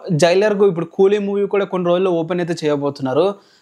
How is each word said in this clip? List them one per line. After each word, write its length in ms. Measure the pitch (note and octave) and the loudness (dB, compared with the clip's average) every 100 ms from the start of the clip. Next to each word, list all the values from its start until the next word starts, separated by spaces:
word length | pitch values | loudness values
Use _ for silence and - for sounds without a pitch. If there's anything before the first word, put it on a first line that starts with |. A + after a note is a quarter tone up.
| - | -4
జైలర్కు 560 | D#3 E3+ F#3 G#3+ G3 G3+ | 2 4 4 2 2 2
ఇప్పుడు 180 | E3+ E3 | 0 -4
కూలీ 320 | - G3 G#3 | 2 2 2
మూవీ 280 | G3+ G3+ G3+ | -2 -2 -2
కూడా 200 | G3+ F#3+ | -2 -2
కొన్ని 240 | F3+ F3 | -2 0
రోజుల్లో 220 | F3 F#3+ | 0 0
ఓపెన్ 280 | E3+ D#3+ F3+ | -2 -2 -4
అయితే 160 | E3+ E3+ D#3 | -4 -4 -2
చేయబోతున్నారు. 720 | D3 C#3+ - C3+ C3+ F#3+ G3+ _ _ | -2 -2 -4 -2 0 0 -2 _ _